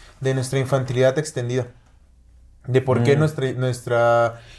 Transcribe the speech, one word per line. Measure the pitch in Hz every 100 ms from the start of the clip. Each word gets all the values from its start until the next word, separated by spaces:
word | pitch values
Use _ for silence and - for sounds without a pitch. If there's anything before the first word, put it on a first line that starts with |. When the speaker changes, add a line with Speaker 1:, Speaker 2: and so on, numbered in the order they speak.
| - -
Speaker 1:
de | 135
nuestra | 131 123 135
infantilidad | 127 135 127 123 131 135
extendida. | 151 127 120 127 120 - _ _ _ _ _ - - - -
De | 127
por | 131 117
qué | 120 143
Speaker 2:
Mm. |
Speaker 1:
nuestra, | 156 147 131
nuestra, | 127 127 123 120 120 117 117 117 117 -